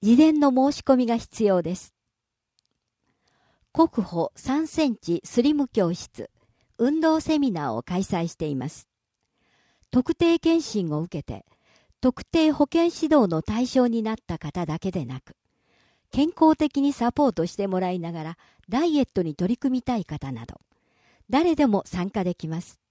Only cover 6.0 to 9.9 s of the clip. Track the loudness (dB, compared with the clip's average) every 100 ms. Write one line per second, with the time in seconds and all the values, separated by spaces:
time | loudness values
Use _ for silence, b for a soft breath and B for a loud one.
6 | -10 -16 -18 _ _ _ _ _ 0 2
7 | 2 0 0 0 0 -2 -4 -6 -4 -6
8 | -2 -2 -4 -6 -6 -6 -8 -10 -20 _
9 | _ _ _ _ _ _ _ _ _